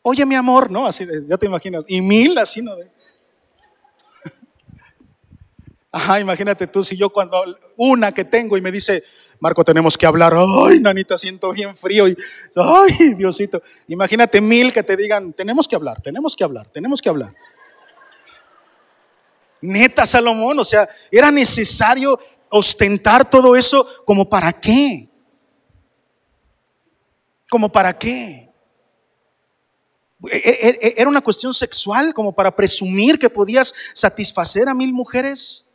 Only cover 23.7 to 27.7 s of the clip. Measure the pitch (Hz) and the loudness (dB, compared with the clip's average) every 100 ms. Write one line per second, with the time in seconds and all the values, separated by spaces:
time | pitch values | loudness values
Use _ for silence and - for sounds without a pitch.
23.7 | 277 254 - - 202 196 202 165 175 - | 2 0 -6 -2 0 2 0 -2 -4 0
24.7 | 233 285 175 110 _ _ _ _ _ _ | 2 2 -4 -16 _ _ _ _ _ _
25.7 | _ _ _ _ _ _ _ _ _ _ | _ _ _ _ _ _ _ _ _ _
26.7 | _ _ _ _ _ _ _ _ 240 208 | _ _ _ _ _ _ _ _ -2 0